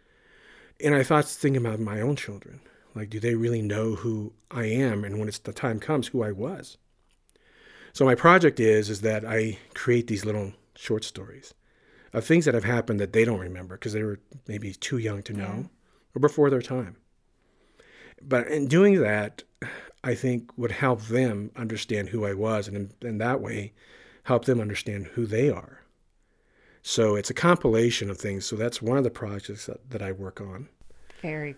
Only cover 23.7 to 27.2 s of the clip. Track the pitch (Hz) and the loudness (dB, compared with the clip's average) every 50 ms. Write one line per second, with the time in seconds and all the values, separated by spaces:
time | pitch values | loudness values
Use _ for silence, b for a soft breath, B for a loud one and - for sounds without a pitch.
23.7 | _ B B B B B B B B B B - 127 117 - - 127 117 107 104 | _ B B B B B B B B B B 2 2 2 4 4 2 2 2 -2
24.7 | 101 - - 110 104 101 95 - - 120 117 101 110 113 135 147 - - - - | -4 -6 -6 -6 -6 -6 -8 -6 -4 -4 -2 0 2 2 2 2 2 0 -6 -14
25.7 | - - - _ _ _ _ _ _ b b b b b b b b b b b | -20 -20 -20 _ _ _ _ _ _ b b b b b b b b b b b
26.7 | b b b - - - 113 107 104 104 | b b b -4 2 4 4 4 4 2